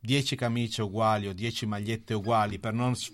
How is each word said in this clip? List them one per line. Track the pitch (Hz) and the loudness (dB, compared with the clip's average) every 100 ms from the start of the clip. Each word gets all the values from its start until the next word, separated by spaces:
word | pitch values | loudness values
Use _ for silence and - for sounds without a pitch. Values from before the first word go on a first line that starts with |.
dieci | 113 139 135 131 | 2 2 2 0
camicie | 120 117 117 - | 0 0 -2 -2
uguali | 107 101 110 110 98 | -2 2 4 2 0
o | |
dieci | 92 113 113 107 | -4 -4 -4 -4
magliette | 104 104 110 - 110 | -4 -2 -4 -2 -2
uguali | 101 117 104 95 | 2 2 2 -2
per | 113 | -4
non | 110 123 123 | 0 0 0
s-, | - | -4